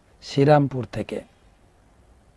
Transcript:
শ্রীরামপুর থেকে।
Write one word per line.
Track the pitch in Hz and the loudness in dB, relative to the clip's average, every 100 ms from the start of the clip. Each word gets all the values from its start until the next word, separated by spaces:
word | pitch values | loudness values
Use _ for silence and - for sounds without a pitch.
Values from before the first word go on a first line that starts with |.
| _ _ | _ _
শ্রীরামপুর | - - 139 147 139 131 113 | -8 0 4 4 2 -4 -8
থেকে। | - 104 104 - _ _ _ _ _ _ _ _ _ _ | -8 -8 -10 -12 _ _ _ _ _ _ _ _ _ _